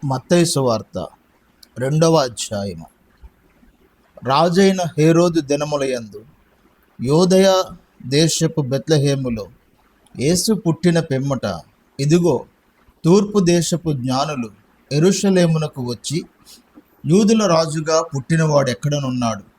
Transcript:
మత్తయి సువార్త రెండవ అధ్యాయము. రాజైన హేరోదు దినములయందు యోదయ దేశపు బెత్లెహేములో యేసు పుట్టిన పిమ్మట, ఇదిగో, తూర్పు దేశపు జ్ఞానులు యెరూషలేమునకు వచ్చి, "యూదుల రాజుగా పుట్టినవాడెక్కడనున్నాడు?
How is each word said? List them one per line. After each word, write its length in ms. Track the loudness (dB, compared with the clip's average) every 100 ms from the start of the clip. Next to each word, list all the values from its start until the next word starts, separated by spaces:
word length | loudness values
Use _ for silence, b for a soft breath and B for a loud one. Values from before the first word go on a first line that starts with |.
మత్తయి 420 | -4 -6 0 0 2
సువార్త 600 | 0 0 -2 -4 -12 -12 _ _ _ _ _ _ -8
రెండవ 360 | -4 0 2
అధ్యాయము. 720 | 2 0 -6 -8 -6 -8 -10 -16 _ _ _ -20 _ _ _ _ _ _ _ _ -12
రాజైన 560 | -2 2 2 4 4 2 -4 2
హేరోదు 420 | 2 4 2 0
దినములయందు 840 | -2 -4 -2 -4 -2 -4 -8 -18 -20 _ _ _ _ _ _ _
యోదయ 600 | 0 2 4 4 4 2 0 -10 _ _ -4
దేశపు 540 | 0 2 0 -2 -2
బెత్లెహేములో 880 | -4 -4 0 0 2 -2 -4 -6 -10 _ _ _ _ _ _ -6
యేసు 320 | -2 0 0
పుట్టిన 480 | -2 -2 0 0 0
పిమ్మట, 540 | -2 -4 -4 -4 -6 -8 -12 _ _ -6
ఇదిగో, 440 | 2 2 2 0 -4 _ _ _ _ _
తూర్పు 340 | 2 4 4 0
దేశపు 540 | 2 2 0 -4 -4
జ్ఞానులు 580 | -4 -4 -4 -4 -6 -10 -12 _ _ _
యెరూషలేమునకు 920 | 0 2 2 2 2 2 0 -4 -8
వచ్చి, 420 | -10 -10 -8 -8 -8 _ B B _ -20 _ _ 0
"యూదుల 400 | 2 4 2 4
రాజుగా 560 | 2 0 -4 0 0
పుట్టినవాడెక్కడనున్నాడు? 1400 | 0 -8 -2 0 2 2 0 -4 -4 -4 -4 -4 -4 -6 -10